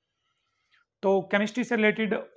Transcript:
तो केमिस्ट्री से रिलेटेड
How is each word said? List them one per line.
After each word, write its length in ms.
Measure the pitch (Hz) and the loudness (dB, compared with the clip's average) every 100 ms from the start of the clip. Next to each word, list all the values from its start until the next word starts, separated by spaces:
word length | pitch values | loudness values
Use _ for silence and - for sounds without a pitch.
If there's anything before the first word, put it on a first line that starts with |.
| _ _ _ _ _ _ _ _ _ _ | _ _ _ _ _ _ _ _ _ _
तो 200 | 196 196 | 0 0
केमिस्ट्री 420 | 190 202 214 247 | 2 -2 0 -4
से 120 | 233 233 | -2 2
रिलेटेड 440 | 214 214 214 - - | 2 2 -2 -4 -6